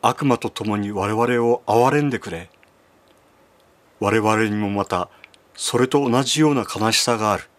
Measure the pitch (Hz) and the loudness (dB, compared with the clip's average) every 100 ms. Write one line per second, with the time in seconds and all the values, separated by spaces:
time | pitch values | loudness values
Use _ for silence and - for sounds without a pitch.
0 | - 127 143 120 110 - 107 104 101 104 | 0 0 0 0 -2 -6 -4 -2 -2 -2
1 | 101 110 120 120 117 120 - 110 127 147 | -2 0 0 2 2 0 2 4 4 2
2 | 147 117 - 82 92 _ _ _ _ _ | 0 -4 -8 -12 -14 _ _ _ _ _
3 | _ _ _ _ _ _ _ _ _ _ | _ _ _ _ _ _ _ _ _ _
4 | 101 110 107 110 110 104 101 101 95 90 | 0 2 2 2 0 -2 -2 -4 -2 -4
5 | 87 _ - _ _ - - 117 127 143 | -4 _ -20 _ _ -10 -4 0 2 2
6 | 135 123 127 147 156 139 104 117 110 110 | 2 0 0 2 2 2 -2 -2 0 0
7 | - 113 107 95 - | 0 0 0 -2 -6